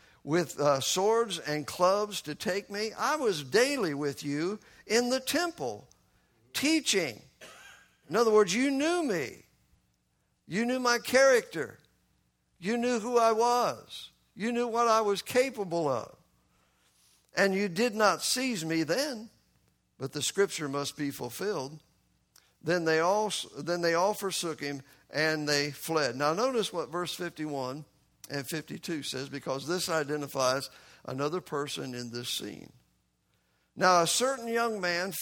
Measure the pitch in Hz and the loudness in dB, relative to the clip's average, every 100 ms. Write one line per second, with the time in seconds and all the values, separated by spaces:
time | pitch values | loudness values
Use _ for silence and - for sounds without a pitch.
0 | - _ 139 170 151 - 147 135 131 180 | -20 _ -2 0 0 2 2 4 2 0
1 | 202 226 233 170 127 151 139 - 180 202 | 2 2 0 -4 -4 -6 -6 2 2 4
2 | 208 180 147 143 220 196 208 202 214 - | 0 -6 -8 -6 -4 -4 -6 -8 -8 -4
3 | 233 311 247 160 139 196 262 285 180 143 | -2 0 0 -2 2 4 4 2 0 -2
4 | 147 135 151 143 175 214 - - - 220 | -4 -4 -4 -4 -4 -6 -12 -20 0 2
5 | 247 262 262 294 349 - 127 104 - _ | 2 0 0 0 0 -4 -8 -8 -14 _
6 | _ _ _ _ _ - 285 320 - 196 | _ _ _ _ _ -2 2 2 2 0
7 | 151 104 - _ - - - - - _ | -2 -6 -16 _ -20 -20 -20 -20 -20 _
8 | - 190 226 214 196 208 277 269 311 349 | -4 2 6 6 6 4 2 2 2 2
9 | 294 175 127 - - _ _ _ _ _ | 0 -2 -2 -8 -20 _ _ _ _ _
10 | _ _ _ _ - 175 240 254 247 240 | _ _ _ _ -6 -2 0 2 2 2
11 | - 247 269 247 - 165 117 - _ _ | 4 6 8 6 2 -4 -6 -8 _ _
12 | _ _ _ _ _ _ 175 240 247 240 | _ _ _ _ _ _ -2 0 0 0
13 | 220 240 226 220 240 240 196 113 - - | 2 4 4 4 2 2 0 -2 -10 -18
14 | - _ _ - 220 240 240 226 233 220 | -18 _ _ -8 -4 -2 0 2 4 4
15 | 214 202 - 247 262 240 185 170 147 120 | 4 0 0 0 0 -2 -4 0 0 0
16 | - - _ _ _ _ _ _ _ _ | -4 -14 _ _ _ _ _ _ _ _
17 | _ _ _ - 196 190 202 170 247 214 | _ _ _ 0 2 2 -2 0 0 4
18 | 208 160 - 247 262 208 160 160 156 196 | 4 4 0 -2 -2 -2 -2 -2 0 0
19 | 302 226 226 _ _ _ _ _ _ _ | -2 -6 -12 _ _ _ _ _ _ _
20 | 131 147 - - 202 - 147 139 139 - | -10 -4 -4 0 0 0 -6 -4 -6 -6
21 | 143 139 123 - 196 180 135 156 - _ | -6 -6 -10 -6 -4 -4 -6 -10 -20 _
22 | _ _ _ _ _ _ - 180 160 160 | _ _ _ _ _ _ -2 0 2 2
23 | 170 208 214 - - 127 147 175 170 165 | 4 2 0 -4 -8 -10 -4 0 2 4
24 | 190 202 196 - 170 147 143 139 - - | 2 0 -4 -4 -4 -6 -6 -8 -12 -20
25 | _ 143 156 156 147 143 147 139 - 160 | _ 0 0 0 2 2 0 -4 -2 0
26 | 135 123 147 170 254 247 190 175 123 170 | 0 0 0 2 0 0 -2 -4 -4 -4
27 | 175 - 175 156 156 143 127 143 151 _ | -6 -6 -8 -6 -6 -4 -6 -6 -12 _
28 | _ _ - 143 131 160 - 156 - 160 | _ _ -8 -8 -6 -8 -8 -10 -6 -6
29 | - 135 135 135 - 135 131 180 175 160 | -6 -8 -8 -8 -6 -6 -2 -4 0 0
30 | 139 151 143 139 127 135 - - - - | 0 -4 -4 0 2 2 -4 -14 -20 -18
31 | - 131 147 180 - 147 143 - 135 123 | -10 -4 -2 -4 -4 -6 -4 -6 -8 -8
32 | 120 120 120 - 104 - 50 - _ _ | -8 -8 -6 -6 -8 -12 -16 -20 _ _
33 | _ _ _ _ _ _ _ - 185 175 | _ _ _ _ _ _ _ 2 6 6
34 | 165 - 254 269 233 233 233 214 180 175 | 4 2 0 -2 -2 0 0 -2 -2 -2
35 | 190 156 | -2 -4